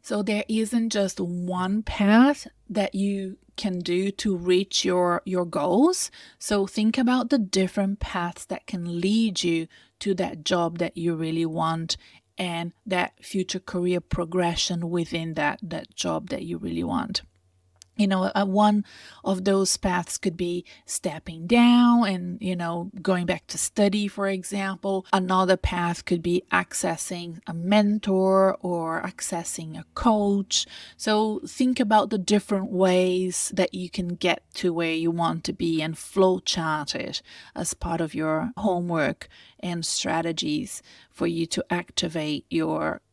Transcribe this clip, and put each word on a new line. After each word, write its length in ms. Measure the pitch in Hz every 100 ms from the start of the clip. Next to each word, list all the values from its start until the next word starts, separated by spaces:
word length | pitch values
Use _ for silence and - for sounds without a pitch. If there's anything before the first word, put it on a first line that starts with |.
So 200 | - 208
there 220 | 208 208 208
isn't 420 | 220 220 233 226
just 300 | 214 190 -
one 640 | 175 175 180 180 185 208
path 640 | - - 202 220 269 294 - _ -
that 260 | 208 196
you 440 | 196 202 196 190 196 _ -
can 220 | 202 180
do 320 | 165 175 196
to 260 | 196 214 180
reach 480 | 175 185 196 -
your, 380 | - 180 175 175
your 220 | - 185 170
goals. 640 | 156 143 190 320 370 - - - _
So 280 | - 208 196
think 320 | - 214 269
about 320 | 240 254 240
the 80 | 277
different 640 | 190 190 185 - 196 202
paths 440 | - 185 175 - -
that 200 | - -
can 340 | 185 170 170
lead 440 | 185 220 226 180
you 240 | 175 165 165 - _ _
to 120 | 202
that 300 | 185 175 165
job 340 | - 180 170 170
that 180 | 170 -
you 180 | 170
really 320 | 160 160 165 165
want 500 | 160 160 165 165 - - - _ -
and 360 | 180 170 170 _ -
that 260 | 185 - _
future 360 | - 190 180 185
career 400 | - 180 175 175
progression 920 | - - 165 180 170 170 - 175 170
within 440 | 175 165 165 165
that, 260 | 160 147 -
that 320 | 170 160 -
job 360 | - 175 160 175
that 120 | 175
you 160 | 170 -
really 260 | - 170
want. 380 | 165 - - - - _ _ _ _ _ - -
You 120 | 202
know, 160 | 190 190
uh, 100 | 196
one 400 | 196 190 208 208 - - - -
of 220 | - 190
those 320 | 190 196 190 -
paths 420 | 190 180 170 -
could 180 | 196 170
be 280 | 175 175 - -
stepping 640 | - - 180 151 - 165 170
down 600 | 240 240 240 240 240 208
and, 340 | 185 180 175
you 140 | 196 175
know, 340 | 170 170 175 196
going 240 | 170 180
back 220 | 175 170 -
to 100 | -
study, 500 | - - 202 208 202
for 180 | - 196
example. 800 | 190 180 202 196 190 196 190 -
Another 440 | 196 185 185 185 185
path 480 | - 180 175 170
could 160 | - 175
be 220 | 175 175 _
accessing 880 | 180 175 - 180 165 - 175 170 165 -
a 80 |
mentor 1000 | 165 175 208 208 214 202 190 190 190 190 -
or 400 | 180 175 165 165
accessing 760 | 180 - - 170 170 - 160 156
a 60 | -
coach. 720 | - 247 214 202 202 196 - - - - -
So 440 | - 214 220 214 -
think 320 | - 254 254
about 320 | 214 214 196
the 80 | 214
different 540 | 180 208 - 196 196
ways 800 | 185 185 185 185 180 185 175 -
that 200 | 196 185
you 140 | 190 180
can 200 | - 175
get 340 | 175 180 - _
to 180 | - 180
where 200 | 165 165
you 200 | 160 165
want 320 | 170 165 160
to 80 | 180
be 280 | 185 170 160
and 160 | 156 160
flow 440 | - 190 185 185
chart 560 | - - 160 151 143 -
it 260 | - - - - -
as 200 | - 170
part 260 | - 175 165
of 120 | 160
your 380 | 160 156 156 226 -
homework 720 | 208 175 175 165 143 160 - - - _
and 260 | 180 170 160
strategies 960 | - 196 165 165 160 156 151 - - - - _
for 160 | - 180
you 180 | 165 165
to 180 | - -
activate 720 | 175 - - 175 160 151 147 _
your 520 | 165 160 160 156 - _